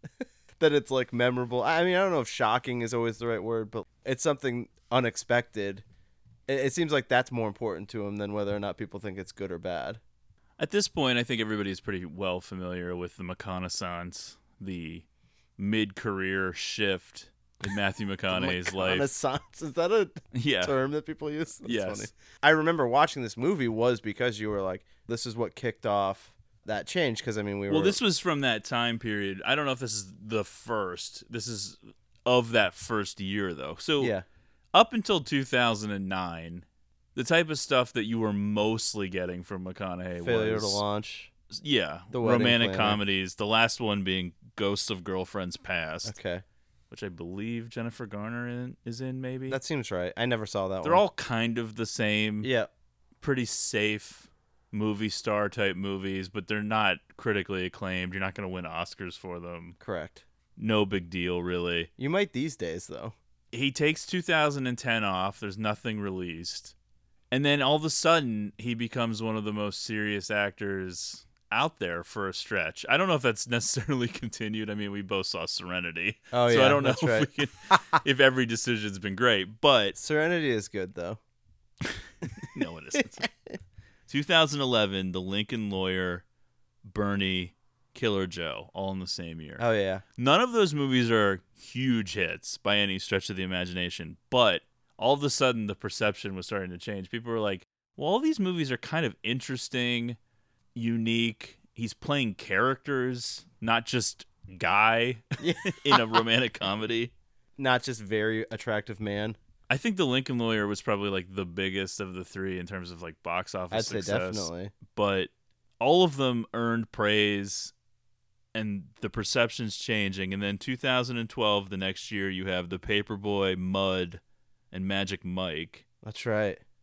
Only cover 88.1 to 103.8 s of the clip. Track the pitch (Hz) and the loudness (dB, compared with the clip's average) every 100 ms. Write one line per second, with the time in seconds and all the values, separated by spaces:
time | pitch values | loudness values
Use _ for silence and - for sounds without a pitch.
88.1 | 98 92 90 82 58 73 - 95 95 90 | 0 -2 -4 -6 -6 -10 -6 -4 -4 -6
89.1 | - 85 82 76 71 117 110 98 95 - | -8 -8 -12 -12 -2 0 2 2 -2 -6
90.1 | - 127 165 247 233 190 147 139 127 117 | -2 4 4 4 4 2 2 2 4 6
91.1 | 113 101 95 - _ - 123 131 117 98 | 6 4 2 -6 _ -12 -2 2 2 0
92.1 | 104 85 85 - - 101 104 101 95 - | -2 -2 -4 -10 -6 2 2 2 0 0
93.1 | 98 - 95 92 92 90 90 90 - 80 | -2 -2 -4 -4 -2 -2 -2 -4 -4 -10
94.1 | 80 _ 123 113 87 - _ _ - 117 | -14 _ 6 8 6 0 _ _ 0 2
95.1 | 139 143 - 131 120 104 98 104 - 107 | 4 2 2 2 2 -2 -4 -6 0 0
96.1 | 101 104 95 90 101 92 87 - 101 92 | 0 -4 -8 -6 -6 -6 -8 -8 -8 -6
97.1 | 117 117 113 104 95 - _ _ - 143 | -8 -4 -2 0 -2 -8 _ _ -6 -2
98.1 | 214 311 311 185 180 139 123 - 160 147 | 0 2 0 0 0 -2 -4 -4 -2 -2
99.1 | - - 127 - 131 - 131 120 120 120 | -2 -4 -4 -4 -6 -4 -2 0 0 -2
100.1 | 117 _ _ _ _ _ - 113 117 113 | -8 _ _ _ _ _ -4 0 2 2
101.1 | 117 117 107 - - _ - 117 - - | 2 2 -2 -12 -20 _ -8 -8 -6 -2
102.1 | 143 123 95 - 95 123 135 - 135 127 | 0 0 -4 -2 2 2 2 -2 -2 0
103.1 | 123 - - - _ 110 117 | -2 -6 -10 -14 _ 2 2